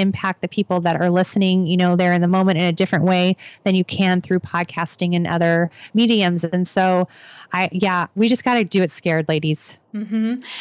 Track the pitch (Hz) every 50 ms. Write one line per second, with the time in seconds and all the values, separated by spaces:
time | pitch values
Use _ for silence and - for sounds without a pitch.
0 | 190 196 196 - - 190 185 - - 175 - - 202 - 185 180 170 175 165 -
1 | 175 180 175 185 185 - - 202 196 185 185 190 185 160 180 180 180 180 180 175
2 | 180 180 175 175 175 175 185 190 190 196 185 160 180 175 165 - 190 - - 160
3 | 156 185 185 180 180 185 190 - - - - _ _ 202 190 185 175 - - -
4 | 196 185 180 180 - - 190 180 - - - 175 175 - - - 170 - - -
5 | 185 175 175 175 170 - 170 170 170 165 170 170 175 165 - - - - - 214
6 | 240 233 233 208 196 175 175 170 170 165 185 180 180 - - 196 185 185 185 180
7 | 180 - - - - - - - - - - 180 190 - - 180 208 190 185 180
8 | 170 - - 196 220 233 254 240 - 254 247 233 214 170 - 196 185 156 - -
9 | - 175 160 160 156 156 160 156 151 156 156 - - - - - _ _ - 208
10 | 214 180 214 220 220 226 247 254 254 - - -